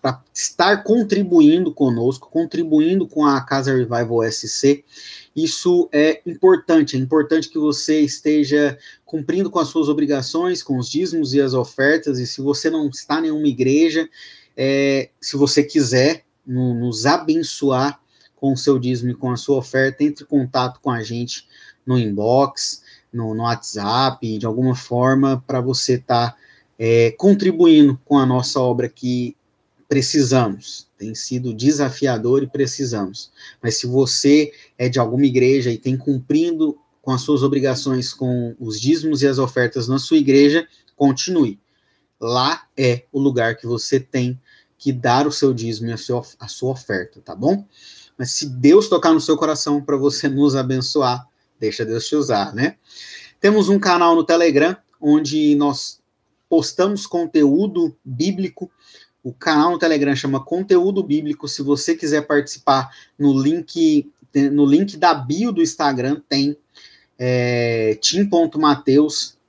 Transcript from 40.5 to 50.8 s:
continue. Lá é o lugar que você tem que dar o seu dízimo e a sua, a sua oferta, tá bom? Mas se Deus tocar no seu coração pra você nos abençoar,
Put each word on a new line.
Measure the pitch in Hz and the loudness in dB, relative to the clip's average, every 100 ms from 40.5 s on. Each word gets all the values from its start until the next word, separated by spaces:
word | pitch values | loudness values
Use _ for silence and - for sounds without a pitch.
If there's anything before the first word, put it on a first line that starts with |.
| 160 165 _ _ _ | 4 -4 _ _ _
continue. | 143 135 - 180 123 101 _ _ _ _ _ _ | 0 0 -2 0 0 -2 _ _ _ _ _ _
Lá | 113 123 135 165 _ - | -4 0 0 -2 _ -2
é | 127 120 _ | 0 0 _
o | 139 | -2
lugar | 139 123 113 113 | 0 0 -2 -4
que | 117 | -6
você | 117 - 135 | -6 -2 -4
tem | 131 135 123 127 _ _ _ _ | -2 -4 -4 -6 _ _ _ _
que | 143 | -4
dar | 127 123 123 147 | -2 2 2 0
o | |
seu | 147 139 | 2 0
dízimo | 123 117 107 117 | 0 -6 -6 -8
e | |
a | 117 | -8
sua, | - 123 120 _ | -6 -6 -6 _
a | 110 | -18
sua | - 127 | -8 -6
oferta, | 127 - 98 87 - | -8 -6 -8 -8 -16
tá | - 90 | -20 -4
bom? | 131 202 202 _ - - - - | -2 -2 -6 _ -20 -20 -20 -12
Mas | 127 | -8
se | - 147 | -6 -8
Deus | 127 139 190 202 | 2 6 6 6
tocar | 170 165 | 0 2
no | 160 | 2
seu | - 147 | 2 -2
coração | 156 151 147 147 | 0 -2 -2 -4
pra | 139 139 | -2 0
você | 143 139 143 | 0 -2 -4
nos | 135 143 135 | 2 2 2
abençoar, | 127 131 | -2 -4